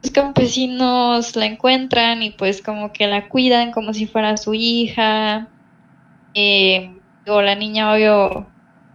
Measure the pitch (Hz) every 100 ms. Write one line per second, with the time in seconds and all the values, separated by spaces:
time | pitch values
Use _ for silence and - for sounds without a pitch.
0 | - 277 277 262 240 254 254 254 254 247
1 | 240 240 233 226 214 226 254 262 262 240
2 | 233 226 214 - 190 196 - 214 208 -
3 | 208 202 208 262 254 240 240 233 220 214
4 | 214 226 214 214 214 220 233 233 226 -
5 | 214 214 214 214 226 _ _ _ _ _
6 | _ _ _ 208 202 196 190 185 185 -
7 | _ _ 202 208 202 202 214 214 214 214
8 | 214 208 190 190 - _ _ _ _